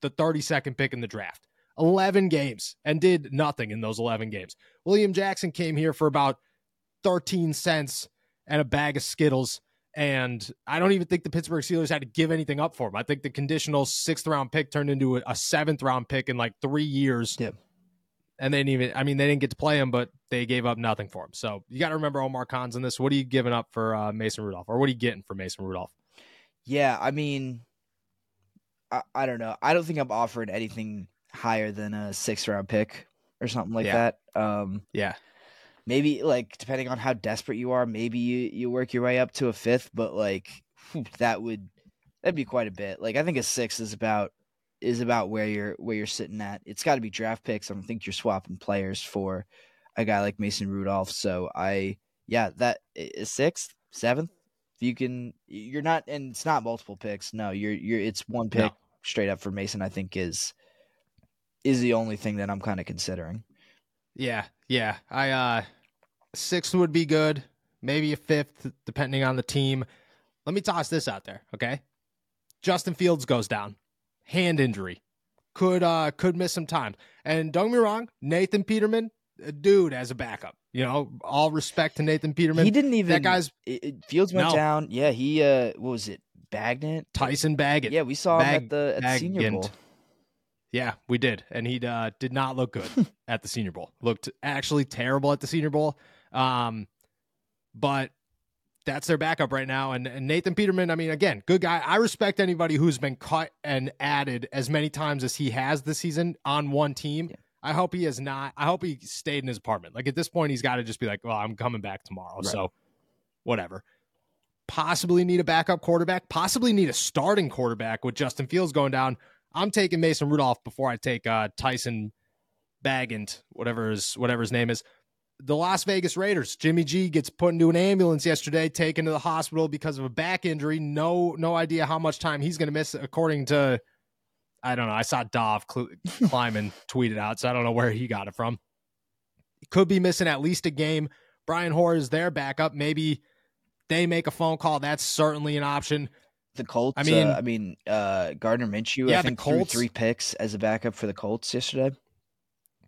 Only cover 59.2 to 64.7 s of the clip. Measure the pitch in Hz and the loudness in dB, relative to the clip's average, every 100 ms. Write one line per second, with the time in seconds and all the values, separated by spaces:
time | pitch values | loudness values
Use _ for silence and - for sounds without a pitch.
59.2 | 98 95 101 101 98 101 95 95 92 95 | 0 -2 -6 -6 -6 -4 -6 -6 -6 -4
60.2 | 87 - - _ _ _ _ _ _ _ | -4 -4 -8 _ _ _ _ _ _ _
61.2 | _ _ _ _ 135 127 120 113 110 104 | _ _ _ _ 0 2 4 2 0 -4
62.2 | 107 104 101 98 107 92 - 85 - 92 | -4 -4 -4 -4 -4 -4 -6 -8 -6 -6
63.2 | 82 110 - _ _ _ _ _ _ - | -8 -12 -14 _ _ _ _ _ _ -6
64.2 | 127 110 - _ - | -4 -4 -6 _ -2